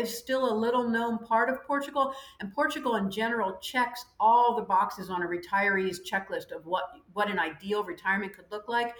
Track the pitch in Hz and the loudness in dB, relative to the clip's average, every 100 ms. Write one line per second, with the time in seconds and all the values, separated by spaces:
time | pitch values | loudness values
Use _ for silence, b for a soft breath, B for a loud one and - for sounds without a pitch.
0 | 233 - - 262 254 214 233 254 233 226 | -2 -4 -2 0 2 2 2 2 2 0
1 | 233 226 - 226 240 262 - 285 277 277 | 0 -2 2 2 2 0 -2 -2 0 0
2 | 269 B B B 196 285 302 302 254 180 | 0 B B B -6 0 0 0 0 0
3 | 196 208 226 233 196 190 - 254 247 247 | 0 -2 -2 0 -2 -4 -4 0 0 -2
4 | - - 214 240 240 220 202 190 185 - | -12 2 6 6 6 2 2 2 2 -4
5 | 175 180 170 175 - 196 202 190 190 180 | -6 -4 -2 -4 -2 0 2 2 0 -4
6 | - 190 190 165 - 165 156 185 - - | -4 -4 -4 -8 -8 -12 -4 -4 -4 -12
7 | - 202 202 185 160 156 196 208 185 170 | -8 -2 0 0 -2 -4 -4 -2 -2 -4
8 | 190 196 196 190 - 214 233 240 233 | -2 0 -2 -10 -12 -10 -4 -2 -2